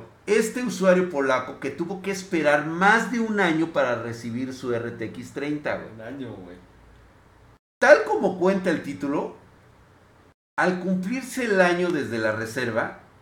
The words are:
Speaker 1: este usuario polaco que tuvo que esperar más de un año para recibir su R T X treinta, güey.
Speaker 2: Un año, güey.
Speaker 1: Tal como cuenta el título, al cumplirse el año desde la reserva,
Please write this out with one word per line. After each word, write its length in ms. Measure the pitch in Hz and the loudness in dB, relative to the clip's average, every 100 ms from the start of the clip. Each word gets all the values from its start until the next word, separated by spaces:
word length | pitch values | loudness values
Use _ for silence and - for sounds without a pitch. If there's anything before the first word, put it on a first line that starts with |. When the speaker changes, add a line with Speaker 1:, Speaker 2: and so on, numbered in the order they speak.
| - - - | -10 -14 0
Speaker 1:
este 360 | 226 220 247 | 2 2 -2
usuario 480 | 247 180 185 180 180 | -4 2 4 4 4
polaco 480 | 143 135 127 131 135 | 0 2 0 -2 -8
que 120 | 135 | -8
tuvo 300 | 143 170 185 | -6 -6 -6
que 120 | 196 | -6
esperar 540 | 190 - 170 147 147 151 | -6 -4 0 4 4 2
más 440 | 170 196 226 226 | 2 4 4 2
de 80 | 240 | -2
un 220 | 226 208 | -2 2
año 320 | 180 156 165 | 2 2 0
para 240 | 156 127 117 | 0 0 0
recibir 580 | 117 113 120 117 131 | -4 -8 -6 -6 -6
su 180 | 131 127 | -6 -4
R 200 | 117 117 | -2 -4
T 140 | 117 110 | -8 -10
X 260 | 127 117 | -10 -12
treinta, 460 | - 143 151 - 95 | -8 -4 -4 -4 -6
güey. 100 | - | -8
Speaker 2:
Un 80 | 110 | -14
año, 300 | 113 139 120 | -14 -12 -12
güey. 220 | 101 87 90 - - - - - - _ _ - - _ _ | -12 -16 -18 -20 -20 -20 -20 -20 -20 _ _ -20 -20 _ _
Speaker 1:
Tal 240 | 247 302 | 8 8
como 340 | - 427 202 180 | 6 0 0 2
cuenta 320 | 180 196 185 | 2 2 0
el 140 | 147 | -2
título, 500 | 139 139 139 143 143 - - - - - _ _ _ _ _ _ _ - | -4 -8 -4 -4 -4 -10 -20 -20 -20 -20 _ _ _ _ _ _ _ 0
al 220 | 170 185 | 0 2
cumplirse 680 | 180 185 185 262 254 - 240 | 0 -2 -2 -4 -6 -4 0
el 140 | 190 | 4
año 280 | 180 175 180 | 4 4 0
desde 280 | 156 117 113 | 0 -2 -2
la 120 | 110 | 0
reserva, 720 | 107 110 131 120 110 147 - - - | -2 -4 -4 -2 -2 -2 -6 -20 -20